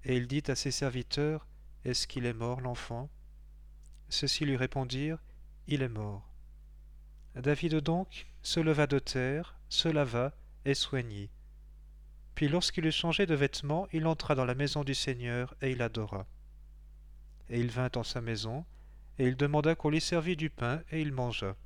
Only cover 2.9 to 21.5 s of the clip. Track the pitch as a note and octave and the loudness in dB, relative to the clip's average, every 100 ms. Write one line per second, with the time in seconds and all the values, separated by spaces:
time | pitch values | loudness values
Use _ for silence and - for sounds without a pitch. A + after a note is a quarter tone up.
2.9 | A#2 C#3+ - - - - - - - - | -6 -6 -10 -18 -18 -18 -18 -18 -18 -18
3.9 | - - - C#3+ - D3 C3 B2+ C3+ B2+ | -18 -4 0 2 2 4 4 2 2 0
4.9 | B2+ D3+ D#3+ - - - - - D3 C3 | 0 0 -2 -8 -18 -18 -16 -2 0 2
5.9 | A2 G#2+ G2+ - - - - - - - | 0 -4 -6 -10 -16 -16 -18 -18 -18 -18
6.9 | - - - - - B2+ D3 E3+ D#3 D3 | -18 -18 -18 -12 0 2 4 4 2 4
7.9 | E3+ F#3+ - - - - - D#3+ D3 C#3+ | 2 0 -8 -14 -10 0 4 6 6 6
8.9 | C#3 - C3 B2+ D3 F3 - - - E3 | 4 2 0 2 0 -4 -12 -2 2 4
9.9 | D3+ C#3 A#2+ C3 - - - C#3 C#3 - | 4 4 2 0 -2 -18 -6 0 2 2
10.9 | C3+ A#2+ G2+ G2+ - - - - - - | 0 -2 -6 -8 -12 -18 -18 -18 -18 -18
11.9 | - - - - - D3 E3 E3+ - D#3+ | -18 -18 -18 -12 2 4 4 2 2 2
12.9 | D3+ E3+ E3 G3 D3+ C#3 - C#3+ D#3 G3 | 4 2 4 4 6 4 2 0 0 2
13.9 | E3 D#3+ D#3+ - C#3 B2 B2 C#3+ D3+ C#3 | 2 2 2 2 4 4 2 2 0 0
14.9 | C3+ - B2 A#2+ A#2+ B2+ - C3+ B2+ A#2+ | 0 0 -2 -2 -2 -2 -2 -2 0 0
15.9 | A2+ G#2+ G2 F#2 - - - - - - | 0 -2 -4 -6 -12 -18 -18 -18 -18 -18
16.9 | - - - - - - A#2+ A#2+ A#2 B2+ | -18 -18 -18 -18 -18 -4 0 2 2 0
17.9 | B2 A2+ B2+ A#2 A2 A2 B2+ E3+ - - | 0 -2 -2 -2 -2 -2 -4 -6 -14 -18
18.9 | - - - B2+ B2+ C#3+ D3+ D3+ E3 D3+ | -18 -18 4 4 6 4 6 6 4 4
19.9 | D#3 - E3+ D#3+ E3+ D#3 - A#2 D3 - | 2 4 2 2 0 0 0 0 0 -2
20.9 | D#3+ D3+ C3 B2 A2+ G2 | -2 0 0 0 0 -2